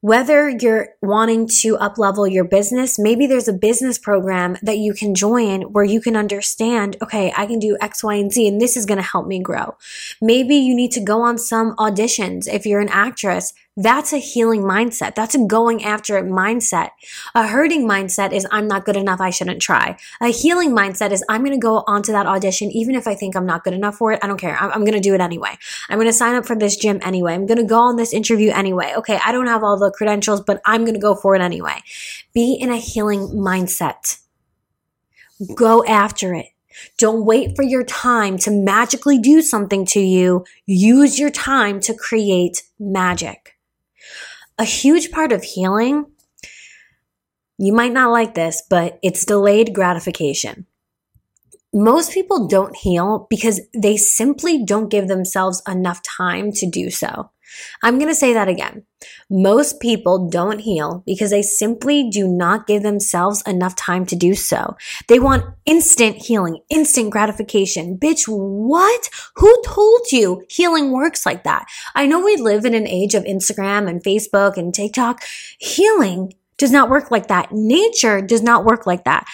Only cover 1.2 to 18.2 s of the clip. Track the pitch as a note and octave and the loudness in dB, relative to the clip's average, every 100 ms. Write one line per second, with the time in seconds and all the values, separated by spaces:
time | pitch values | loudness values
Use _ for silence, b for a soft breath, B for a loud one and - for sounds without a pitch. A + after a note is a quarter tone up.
1.2 | A3+ A3+ A3+ - A3 A3 G3+ G3+ G3+ G3 | 2 0 0 0 0 0 -2 0 0 2
2.2 | G3 F#3+ F3+ G3 G#3 B3 B3+ - G#3+ A#3 | 0 2 2 2 0 -2 -2 0 0 2
3.2 | C#4 C4 A3+ F#3+ G#3+ A#3+ C4 A#3 - G3+ | 2 2 0 0 0 0 -2 -4 0 0
4.2 | F#3 F#3 F3+ F3+ G#3 G#3+ G#3+ G#3 G#3+ F#3+ | 0 -2 -2 -4 -4 -2 -2 -2 -2 0
5.2 | G3+ A#3+ A3 F#3+ F#3+ G#3 G3+ A3 A3+ A3 | 0 2 0 -2 -2 0 2 2 0 -2
6.2 | G#3 G3+ - - A3+ A#3+ G3+ F#3+ A3 A3 | -2 -4 -6 -4 -2 0 -2 -6 -6 -2
7.2 | F#3+ - G3+ A#3 G#3+ G3+ G#3 - A3 G#3 | -2 -2 -4 -2 -2 -2 -4 -6 -4 -2
8.2 | G3+ B3+ G#3+ G3+ B3 B3 G3+ G3+ F3+ F#3 | -2 2 2 2 0 0 -2 -2 -2 -4
9.2 | F3 F#3+ F#3 - - - B B B B | -4 -6 -6 -6 -6 -10 B B B B
10.2 | A3 B3 B3+ D4 B3+ A#3+ B3 A#3+ G3+ G#3+ | 2 4 4 2 4 2 0 -2 -2 0
11.2 | A#3+ A#3+ - A3+ A3+ G#3+ G#3+ G3 A#3 - | 0 -2 -2 -2 -2 0 -2 0 -2 -2
12.2 | F#3 F3+ F3+ G#3 G#3 G3+ G3+ F#3+ G#3+ B3 | -4 -6 -6 -6 0 0 0 0 0 -2
13.2 | G3+ F3+ F#3 - b - G#3 C4 D4+ D4 | -4 -4 -6 -14 b -2 2 2 0 -4
14.2 | - A#3+ A3+ A3+ G3 F#3+ A#3 - - - | -4 0 0 0 0 0 -2 -4 -8 -6
15.2 | A3+ C#4+ G#3+ A3 A#3 A3+ G#3 G#3 G#3 G3+ | -2 0 2 2 2 0 -4 -6 -2 -4
16.2 | F#3 F#3 G3 A#3+ - F3 D#3+ _ B B | -2 -2 0 -2 -2 -2 -4 _ B B
17.2 | B A#3 A3 A3+ D#4 E4 A#3 G3 F#3+ - | B -2 0 0 0 0 0 0 -2 -4